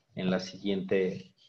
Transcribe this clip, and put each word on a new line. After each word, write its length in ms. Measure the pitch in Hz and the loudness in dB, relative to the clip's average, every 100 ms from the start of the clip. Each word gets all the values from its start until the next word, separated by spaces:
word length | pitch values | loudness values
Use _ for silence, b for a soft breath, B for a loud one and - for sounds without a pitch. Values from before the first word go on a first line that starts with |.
| _ | _
en 160 | - 92 | -4 0
la 80 | 92 | 0
siguiente, 960 | - 92 101 98 92 98 92 95 - _ | -2 -6 -2 -2 2 2 2 -2 -10 _